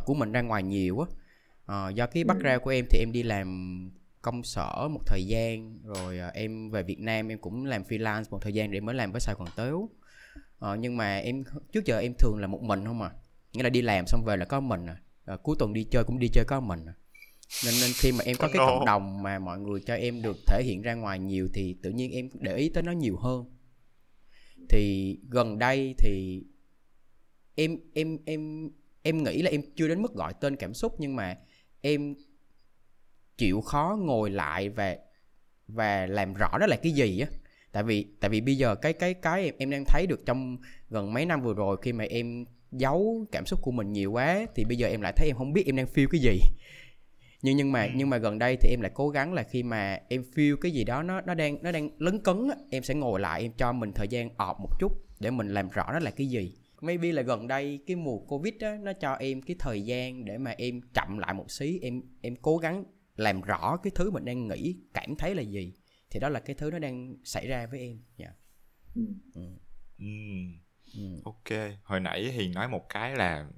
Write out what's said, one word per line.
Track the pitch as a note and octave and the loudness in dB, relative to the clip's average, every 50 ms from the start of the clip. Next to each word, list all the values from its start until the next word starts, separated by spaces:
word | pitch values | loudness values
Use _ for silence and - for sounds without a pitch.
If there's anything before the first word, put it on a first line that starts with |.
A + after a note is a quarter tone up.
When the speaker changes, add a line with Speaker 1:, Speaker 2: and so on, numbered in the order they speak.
| - | 8
Speaker 1:
của | - C#3 | 4 0
mình | D3+ B2 G#2 A2 | 0 0 0 2
ra | B2 A#2+ | 0 0
ngoài | A#2 A2 G#2 F#2+ | 2 0 0 0
nhiều | F#2+ G2 G2 F#2+ F2+ F#2 A#2 | 0 0 2 2 2 2 0
á. | D#3+ F3+ - - - - _ _ _ _ _ - - | -2 -4 -6 -12 -12 -18 _ _ _ _ _ -20 -12
Ờ, | - G2 G2+ G2 F#2+ G2 | -8 -6 -6 -4 -4 -2
do | A2 A#2+ | -2 -2
cái | A#2 - E3+ E3+ | 0 0 0 2
Speaker 2:
Ừ. | |
Speaker 1:
background | - F#3 F#3 E3+ C#3 B2+ B2 - | 2 2 2 4 2 2 2 2
của | C3+ | 2
em | C3+ B2+ A#2+ - | 2 2 6 8
thì | - - | 8 8
em | A2+ A#2 A2+ | 8 6 0
đi | B2 A#2 | -2 0
làm | A#2 G#2+ G2 F#2+ F#2 F#2 F#2 F#2 F#2 F#2 F#2 F#2 F#2 - - - - - _ - | 0 -2 -2 -2 -4 -6 -6 -6 -6 -8 -8 -10 -12 -14 -18 -20 -20 -20 _ -6
công | A#2 A#2+ A#2+ A#2+ | -6 -4 -4 -6
sở | - - - D#2 - - - C3+ D3+ | -6 -4 -4 -4 -4 -4 -4 -4 -4
một | D#3 - - | -4 -2 4
thời | - G#2+ F#2+ F#2 | 6 6 6 6
gian, | F#2+ A2 A2+ A2+ A2+ A2+ A2 A2+ A2 A2+ - - | 2 0 0 0 0 -2 -6 -8 -12 -16 -16 -14
rồi, | A2 G#2 F#2+ F#2 F#2 F#2 F2+ | -10 -8 -6 -6 -6 -6 -6
ờ, | F2 F2+ - | -8 -8 -6
em | - A2 A2 A2 A2 A2 A2 | -6 -6 -6 -6 -8 -8 -6
về | G#2+ G#2+ F2+ | -4 -4 -2
Việt | F2 B2+ - | -4 -4 -6
Nam | G#2+ A2+ A2+ A2 A2 A2 | -4 -2 -2 -2 -2 -4
em | A2 G#2 | -8 -8
cũng | - - G2+ A#2+ C3 | -8 -8 -8 -6 -6
làm | C#3 B2+ G#2 F#2+ | -4 -4 -6 -4
freelance | - A#2+ G#2+ A2 A2 G#2 G#2+ A2 - | -4 -4 -2 -2 -2 -2 -4 -4 -6
một | - G2+ - | -8 -6 -6
thời | G#2+ G2+ | -2 -2
gian | G#2+ G#2+ G#2 | -2 -2 -2
để | G2 F#2+ | -4 -4
mới | G#2 A2 B2 | -4 -4 -2
làm | C3 A#2 F#2+ F2+ | -2 -2 -2 -2
với | A#2+ | -2
Sài | - - G#2 - | -2 -2 -2 -4
Gòn | F2+ E2+ - | -6 -10 -6
Tếu. | - A2+ B2+ D3 F3 G#3+ A3+ - - _ - - - - - - - - - - - | -6 -4 -4 -2 -4 -6 -8 -12 -18 _ -20 -20 -20 -20 -20 -20 -20 -20 -20 -16 -8
Ờ, | - G#2 G2+ | -6 -4 -4
nhưng | G#2+ A#2 B2 B2 | -2 -2 -2 -2
mà | A#2+ A2 G2+ G2 | 0 0 0 0
em, | G2 - B2 B2 C3+ C3+ - - D3 - - - | 0 -2 -2 -4 -4 -6 -8 -10 -12 -12 -4 -4
trước | G#3+ G3 | -2 0
giờ | D#3 A#2+ A2 | 2 0 0
em | G2+ B2 A#2+ - | 0 -2 4 6
thường | C#3 A#2+ G#2+ G#2+ | 6 6 6 2
là | G2+ | -2
một | F#2+ G2 - B2 | -4 -4 -6 0
mình | A2 G#2 F#2+ G2 | 0 0 0 0
không | A2 A#2 A#2 G#2+ | -4 -4 -4 -6
à. | E2+ - - - _ _ - _ _ - | -6 -8 -12 -20 _ _ -20 _ _ -6
Nghĩa | A#2 B2+ | 0 0
là | A#2+ | 2
đi | B2+ B2 A#2+ | 4 4 4
làm | A#2 G#2 F#2 F2+ | 4 2 2 4
xong | F#2 A2 A#2 A2 | 6 4 6 6
về | A2+ G#2 | 4 2
là | F#2+ F2 | 0 0
có | - C#3 C#3 | 0 -2 -2
mình | C#3 C3 G#2+ F2+ F2 | 0 0 -2 -2 -4
à. | E2+ E2 F#2 - - - - - | -8 -10 -12 -14 -20 -20 -20 -12
Ờ, | - G2 | -10 -10
cuối | F#2 - D3 D3+ D3 | -6 -2 -2 2 2
tuần | C#3 G#2+ G#2 | 2 2 2
đi | A2 A2 | -2 -2
chơi | - - B2 A2 | 4 4 4 4
cũng | - A#2+ B2+ | 4 2 0
đi | B2 A#2 - | 2 8 8
chơi | C#3+ - | 8 8
có | A#2+ C#3 C3+ | 8 2 -2
mình | B2+ G#2+ F2 E2 D#2+ | 0 -2 -4 -4 -6
à. | E2 F2 - - - - - - - - - - - - - - | -10 -14 -18 -20 -20 -20 -20 -20 -20 -20 -20 -16 -10 -6 -4 0
Nên, | A#2+ A#2+ A#2+ | 0 2 2
nên | B2 B2 B2+ | 2 2 2
khi | - - C3 B2+ | 4 4 4 4
mà | A#2 - | 4 0
em | A#2 B2 - | 0 0 2
có | - D3+ | 0 2
cái | C#3 | 4
Speaker 3:
<laughs> | C#3+ | 6
No. | C3 | 6
Speaker 1:
cộng | C3 B2+ B2+ C#3 | 6 6 6 4
đồng | A2+ G#2 G2+ G2 G2 G2 G2 G2 | 4 4 4 2 -2 -6 -6 -4
mà | G2 G2 F#2+ | -4 -4 -4
mọi | F#2+ F2+ F2 F#2+ | -4 -6 -6 -6
người | G2+ G2+ G2+ G2 G2 | -4 -4 -4 -4 -2
cho | - A#2 | -4 -4
em | G#2 A2 A#2+ A#2+ A#2+ A2+ | -2 -2 -2 -4 -2 -4
được | A2+ F#2+ - - | -4 -4 0 6
thể | - G#2 G#2+ B2+ | 6 6 6 6
hiện | B2+ G2 F#2 G#2+ | 0 -2 -4 -4
ra | A#2+ A#2 | -4 -6
ngoài | A#2 A2+ G#2 F#2+ F#2+ | -4 -4 -6 -4 -4
nhiều | F#2 F#2+ G2 F#2+ F#2 F2+ - | -4 -2 0 0 0 0 0
thì | G2+ G2 F2+ F#2 F#2 - | -2 -2 -2 -4 -6 -6
tự | F#2 | -6
nhiên | G2+ A#2+ B2+ B2+ - | -4 -4 -4 -4 -4
em | B2+ B2+ C3 - - | -6 -8 -8 -10 -6
để | C3 - F#2+ | -6 -4 -2
ý | G#2+ C#3+ E3 | 0 0 0
tới | - F3+ E3 | 2 0 0
nó | E3+ F3 | 0 -2
nhiều | F3 D3 A2+ F#2 | 0 0 0 -2
hơn. | E2 - B2 B2+ B2+ A#2+ B2 - - - - - _ _ - _ _ _ _ - - - - - - - - - - - B3+ | 0 -2 -2 -2 -2 -6 -10 -16 -20 -20 -20 -20 _ _ -20 _ _ _ _ -20 -20 -20 -20 -20 -20 -20 -20 -20 -20 4 8
Thì | - G#2+ G2+ G2+ G2 F#2+ G2 G2 G2 - - C3 | 8 8 8 6 2 0 0 -2 -4 -6 -10 -2
gần | A#2+ B2 A#2+ A2+ G#2 G#2+ | 0 2 2 2 0 0
đây | A#2+ B2 C3+ C3+ C3+ C3+ B2+ B2+ | 2 2 2 2 0 -2 6 8
thì | - A2 G2 F#2+ F#2+ F#2 F#2 F#2 - - - _ _ _ _ _ _ _ _ - - - - - - _ _ _ _ _ _ | 8 8 8 6 0 -4 -6 -8 -10 -14 -20 _ _ _ _ _ _ _ _ -20 -20 -20 -20 -20 -20 _ _ _ _ _ _
em, | - D#3+ D#3+ E3+ - - - - | 0 0 0 0 -4 -8 -8 -4
em, | D3+ D#3+ D#3+ D#3+ D3+ D#3 | -2 -2 -2 -2 -6 -6
em, | - D#3 D#3 D#3 D#3 D#3 D#3 D#3 D#3 - - - - - - _ | -6 -6 -6 -6 -8 -8 -8 -10 -10 -12 -14 -20 -20 -20 -6 _
em | D#3 D#3+ D#3+ D3+ | 0 0 2 0
nghĩ | A#2 E2 B2+ E3+ | 0 0 2 2
là | F3+ | 2
em | - D3 D3 - - | 0 0 -2 -6 -4
chưa | - D#3+ D#3 | -2 0 0
đến | E3 F#3 G#3+ | 0 0 -2
mức | B3 - | -4 -4
gọi | G#2 E2 D#2+ F#2 - | -4 -6 -6 -4 -2
tên | - C#3 C#3 | -2 -4 -2
cảm | C#3 - E2+ A2+ | -2 -6 -8 -6
xúc, | - - A3+ A3 - | -4 -4 -4 -2 -2
nhưng | D#3 C#3 C3+ | -4 -4 -4
mà | B2+ G2+ F2+ F#2+ - - - _ _ _ _ - - | -4 -4 -4 -6 -8 -14 -20 _ _ _ _ -20 -4
em | - C#3 D3+ D3 D3 C#3+ C#3+ - - _ - _ _ - _ - - - _ _ - - - - - - - - - _ _ - | 0 2 2 2 0 -4 -8 -10 -16 _ -20 _ _ -20 _ -20 -20 -20 _ _ -20 -20 -20 -20 -20 -20 -20 -20 -20 _ _ 0
chịu | A#2+ G2 F2+ G#2+ | 0 2 2 0
khó | A2 - - C#3+ D3+ E3+ G#3 G#3+ | -2 -2 0 0 0 0 -2 -2
ngồi | F#3+ D#3+ C3 A2 G#2+ G#2 | -2 0 0 0 0 0
lại | G2 G2 D#2+ C#2+ D2+ F2+ G2 G2+ | -2 -2 -4 -2 -2 -4 -4 -4
và, | G#2 A2+ G2+ F#2+ E2+ - - - _ _ _ _ _ - _ _ _ _ _ - | -4 -4 -4 -4 -4 -6 -10 -20 _ _ _ _ _ -20 _ _ _ _ _ -12
và | G#2+ A2+ A2 G#2+ G2+ G2 F#2 | -4 -2 0 0 2 0 0
làm | F#2 G2 G#2 G2 F#2+ F#2+ | -2 0 -2 -2 -2 0
rõ | G2 G#2 F2+ - C3 | 0 0 0 2 2
đó | G3 | 4
là | G#3+ C#3+ | 4 2
cái | A2 - E3 D#3 | 2 2 0 2
gì | C#3 C3 G#2+ F#2 F#2 | 4 4 4 2 0
á. | C3+ - - - - - _ _ _ _ - | -2 -4 -6 -10 -12 -14 _ _ _ _ -4
Tại | G#2 G#2 | -4 0
vì, | A2+ A2 G#2 - - - - | 2 2 0 0 -2 -6 -2
tại | - G2+ | -2 0
vì | G#2+ G#2+ | 0 2
bây | A2+ C3+ C#3 | 2 2 2
giờ | C3+ C3 A#2+ G#2 | 4 4 2 2
cái, | - - D3+ D#3+ | 2 0 -2 0
cái, | - F3+ F3+ F#3 | 0 0 -2 -2
cái | F3+ - E3 E3 F#3+ G3 | -2 -2 0 0 0 0
em, | D#3 - - | -2 -2 -2
em | C3 C3+ | -4 -2
đang | C#3+ C#3 C#3 | -2 -2 4
thấy | - - D3 F3 | 6 6 6 6
được | F#3+ D#3 - - | 2 -2 -2 0
trong | - A#2+ C3 C3 B2+ B2+ B2 - - - - - - | -2 -2 -2 -2 -6 -8 -10 -12 -16 -18 -18 -14 -6
gần | A2+ G#2+ G2+ G2+ A2 | -4 -4 -4 -2 -2
mấy | B2 D#3 | -2 0
năm | F3 E3+ D3 B2+ | 0 0 0 0
vừa | A#2 G#2 | 0 0
rồi, | G2+ G2+ F#2+ G2 F#2 - | 0 0 0 0 0 -2
khi | B2+ A#2+ | -4 -2
mà | A2+ G#2+ | -2 -4
em | - - A#2 A#2 A#2 A#2+ A#2+ A#2+ - - _ _ - - | -2 -2 -4 -4 -4 -6 -8 -10 -12 -16 _ _ -12 -4
giấu | C3 B2+ C3+ C#3+ F3 G3+ A3 A3+ A3+ A3 - - | 0 2 2 4 4 2 2 0 -2 -4 -4 -4
cảm | - - | -4 -2
xúc | - - - - | 0 0 0 2
của | C3+ | 2
mình | B2 B2 G#2 G2 G#2 | 0 0 -2 0 0
nhiều | G#2 G2 G2 G#2+ | 0 0 2 2
quá | A#2+ C3 D#3 F3 G3+ A3 - - | 2 2 2 2 2 0 -4 0
thì | - G#2+ | 0 2
bây | A2 B2 | 2 2
giờ | A#2+ B2 G#2 | 2 2 0
em | F#2+ A2 | 0 0
lại | G2+ F2+ - | -2 2 6
thấy | - B2 A2+ | 6 6 6
em | - | 4
không | A2 C3 C#3 D3 | 2 -2 2 2
biết | G3+ - | 2 2
em | C#3 C3+ | 4 2
đang | C3+ C3 | 0 0
feel | A#2+ - D3+ C#3 C3+ | 2 4 4 4 6
cái | - E3+ | 4 6
gì. | C3 A#2+ G2+ F#2 - - - - - - - - - - - - - - - - - - - _ - | 6 6 8 12 10 10 10 10 -2 -16 -20 -20 -20 -20 -20 -20 -20 -20 -20 -20 -20 -20 -18 _ 2
Nhưng, | C3+ C3+ | 4 4
nhưng | C#3+ C#3 C#3 C3+ | 4 4 4 4
mà, | B2 A2 | 2 2
Speaker 3:
Ừ. | B2+ B2 | 2 0
Speaker 1:
nhưng | C3 C#3 C#3 | 0 0 2
mà | C3 | 0
gần | A#2+ A2 A2 G#2 G#2+ | 2 0 0 0 2
đây | A#2 B2 C3 B2+ | 2 2 4 8
thì | - - | 8 8
em | B2 A#2+ | 8 8
lại | A2 F#2+ - | 0 -4 -2
cố | - C3+ D3 | -2 -2 0
gắng | C#3+ D3 C3+ D#3+ F#3 | 0 0 -2 0 -2
là | D#3+ A2+ | -4 -4
khi | - - B2+ A#2+ | -2 -2 -4 -2
mà | B2 A2+ A2 G2+ G2 F#2+ - - - | -2 -2 -2 -2 -2 -2 -6 -6 -6
em | B2 C3 B2 - - | -6 -6 -6 -4 0
feel | D#3 D3 C#3+ C#3+ | 2 4 4 4
cái | C#3 - F3+ E3 | 2 0 -2 0
gì | C3+ G#2+ | 0 0
đó | A2 A#2+ C3+ D#3+ | 0 0 -2 -2
nó, | F3+ F#3 F#3+ | -2 -4 -4
nó | F#3 F3+ F3+ | -4 -4 -2
đang, | E3 D#3 D3 C#3+ C#3+ D3 | 0 0 0 -2 -2 -4
nó | F3 E3+ | -4 -2
đang | D#3+ D3 D3+ - - | -2 -4 -4 -6 -2
lấn | D3+ F3 F#3+ A3 - | -2 0 0 2 2
cấn | F#3+ F3+ G3 A#3+ C#4 | 0 2 2 0 -2
á, | C#4+ - - - | -2 -4 -6 -6
em | - C3 B2 | -6 -6 -2
sẽ | - C3 | -2 -2
ngồi | D3+ C#3+ B2 G#2 F#2 | 0 0 0 0 0
lại, | G2+ E2+ D#2+ E2+ A2+ | 0 -2 -2 -2 -4
em | A#2+ A2 | -6 -2
cho | - C3 A#2+ B2 | 0 0 0 0
mình | B2+ A#2 G#2 F#2+ | -2 -4 -4 -2
thời | - G#2 G2+ | -2 -2 -2
gian | A#2+ A#2+ A#2+ A#2 - | -2 -4 -4 -6 -4
ọp | - G#2 F#2 - - | -4 -2 -2 -2 -6
một | G3 - - - | 0 0 2 2
chút | F#3+ G3+ - - - - - - | 4 2 0 0 -2 -8 -12 -6
để | - - | -4 -2
mình | C3 B2 A2 G2+ | -2 -2 -2 -2
làm | G2 G#2 G2 F#2 | 0 -2 -2 -2
rõ | - G#2+ F2+ - - | -2 -4 -4 -2 -2
nó | E3 | -2
là | E3 A#2+ | -2 -2
cái | G2+ - C#3 | -4 -4 -4
gì. | C3+ B2 A#2 F#2+ F2 - - - _ _ - | -2 -2 -2 -4 -4 -8 -14 -20 _ _ -10
Maybe | - D#3+ F3 F3 E3 E3+ E3 | -6 -4 -2 -2 0 0 0
là | D3 B2+ | 0 0
gần | A#2+ B2 G#2 A2+ A#2+ | 0 -2 -2 -2 -4
đây | C3 C3+ C#3+ C#3+ D3 C#3 - | -2 -2 -2 -4 -6 -8 -6
cái | - F#3 | -6 -4
mùa | F3 E3 C#3+ A#2+ G2+ | -4 -2 -4 -4 -4
Covid | - - C#3+ C#3 D#3 G#3+ A3 - | -6 -6 -6 -4 -4 -4 -6 -4
á, | A3 G#3+ G#3+ G#3 G3+ | -6 -6 -6 -6 -8
nó | G3+ F#3+ | -8 -8
cho | G3 - C#3 C3+ | -4 -4 -4 -4
em | - C3 C3+ C3+ C3 C3+ | -2 -2 -4 -4 -4 -6
cái | - F3 F3 | -8 -6 -4
thời | - C#3 A2+ G2+ G2+ | -2 -2 -2 -2 -2
gian | A2 B2 B2 B2+ B2+ B2+ B2+ A#2+ | -4 -4 -4 -4 -6 -8 -10 -10
để | G2+ G2+ A#2 | -8 -6 -6
mà | C3+ B2 A2 - | -6 -6 -6 -4
em | A#2+ B2+ B2 B2 A#2+ - - | -4 -6 -6 -6 -12 -6 -4
chậm | - - F2+ G2 G#2+ | -4 -4 -2 -4 -6
lại | F2+ - F#2+ | -4 -4 -4
một | F#2+ - - | -6 -6 -10
xí, | - - - D3 F3+ F3+ - | -10 -6 -4 -4 -4 -4 -4
em, | B2+ B2 B2+ B2+ - - - - | -6 -6 -6 -8 -12 -20 -10 -10
em | A#2+ B2 | -10 -10
cố | B2 - D#3 D#3+ E3+ | -4 0 2 2 2
gắng | E3 D#3+ E3+ G3 F#3+ - _ _ _ _ _ | 2 -2 -4 -4 -8 -12 _ _ _ _ _
làm | - G#2+ G#2+ G2 F#2+ F2+ | 0 0 0 0 0 -2
rõ | G2 G2+ D#2+ D#2+ G#2 D3 F3+ - | -2 -2 -2 0 -2 -2 -2 -4
cái | G3+ F#3+ | -4 -2
thứ | - F3+ - | 0 0 0
mình | G3 C#3+ - | 0 -4 -4
đang | A#2+ B2 B2+ A#2+ G#2+ | -4 -6 -6 -6 -6
nghĩ, | F2 A1 - D#3+ F3+ F3+ - _ _ | -6 -4 -4 -6 -6 -8 -12 _ _
cảm | - - - C#3 | -8 -8 -6 -6
thấy | - - E3+ G3+ | -4 -4 -4 -2
là | F3+ B2 | -4 -6
gì. | G#2+ G2 G2+ F#2 F2 F#2 _ _ _ _ _ _ _ | -6 -6 -8 -8 -10 -12 _ _ _ _ _ _ _
Thì | - A2 | -6 -4
đó | B2+ C#3+ | -2 -2
là | D3 A#2+ | -4 -4
cái | - - C#3 | -6 -8 -8
thứ | - D3 D3+ | -6 -6 -6
nó | E3 E3+ | -4 -4
đang | D#3 C#3 B2+ B2 B2 C3 B2 B2 _ | -6 -6 -6 -8 -10 -12 -14 -16 _
xảy | - - F#3+ - | -10 -8 -8 -6
ra | A#2 C3 B2 A#2 | -4 -6 -6 -6
với | A#2 C3 C3+ | -8 -10 -10
em. | B2 B2 A#2 A2 - _ _ | -10 -12 -12 -14 -18 _ _
Dạ. | - - - - _ _ - _ _ - - _ _ _ - - | -18 -16 -16 -18 _ _ -20 _ _ -20 -20 _ _ _ -12 -6
Speaker 2:
Ừ. | A#3 A3+ G#3 G3+ F#3+ - - _ | -6 -6 -6 -6 -12 -16 -18 _
Speaker 1:
Ừ. | E2 F2+ F2+ F#2 - - - - - - - - - | -14 -14 -14 -14 -16 -18 -16 -16 -16 -16 -18 -16 -14
Speaker 3:
Ừ. | G2+ G2+ G#2 G#2 G#2+ G#2 G2+ F#2 F2+ F2+ E2+ E2+ F2 _ _ _ _ - - | -12 -10 -10 -10 -10 -10 -10 -10 -10 -10 -12 -16 -20 _ _ _ _ -20 -16
Speaker 1:
Ừ. | A2 G2+ F#2+ F2+ D2+ - | -14 -12 -12 -12 -12 -14
Speaker 3:
Ok, | - G#2+ - _ - A2+ A2 G#2+ G#2 G2+ G2+ - | -14 -16 -16 _ -6 -6 -6 -6 -8 -10 -14 -10
hồi | - G2+ F#2+ | -4 -4 -2
nãy | F#2 E2+ - F2 G#2 | -2 -2 -4 -4 -4
Hiền | B2+ C3 A#2+ G2+ F2+ F2 | -4 -4 -2 -4 -2 -2
nói | F#2 G#2+ B2+ | -2 -4 -4
một | B2 F2+ - - | -4 -6 -8 -8
cái | - G#2 A2 B2 C#3 | -8 -6 -6 -4 0
là | C3 G2+ F2 E2 D2+ D2+ C#2+ - | 0 0 0 0 -4 -8 -12 -16